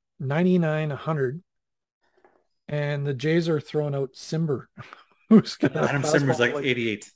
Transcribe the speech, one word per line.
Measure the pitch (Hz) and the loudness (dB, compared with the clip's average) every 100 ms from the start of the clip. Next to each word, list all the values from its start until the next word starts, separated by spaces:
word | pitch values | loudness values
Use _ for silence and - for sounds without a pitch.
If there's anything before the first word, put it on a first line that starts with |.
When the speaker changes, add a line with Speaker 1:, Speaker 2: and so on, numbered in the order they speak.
| _ - | _ -10
Speaker 1:
ninety-nine, | 131 147 180 180 160 156 156 | -4 0 2 2 2 -2 -4
a | 135 | -4
hundred, | - 151 131 160 - _ _ _ _ _ _ _ _ _ _ _ - | -4 -2 -2 -4 -14 _ _ _ _ _ _ _ _ _ _ _ -8
and | 147 143 147 143 | -4 -2 -4 -4
the | |
Jays | 131 151 170 165 | -4 0 0 2
are | 151 | -2
throwing | - 151 147 | -2 -4 -2
out | 139 135 | -4 -6
Simber, | - - 160 165 127 - - - - | -8 -8 -4 -2 -4 -6 -20 -20 -20
<laughs> | _ _ - | _ _ 6
who's | 220 - - | 6 6 0
got | 302 156 | -4 0
a | |
Speaker 2:
Adam | 143 139 | 0 0
Simber's | 151 151 135 113 | 2 2 2 2
Speaker 1:
fastball, | |
Speaker 2:
like, | 120 143 | 0 0
Speaker 1:
like, | 139 | -2
Speaker 2:
eighty-eight. | 123 117 101 - | -2 -2 -4 -8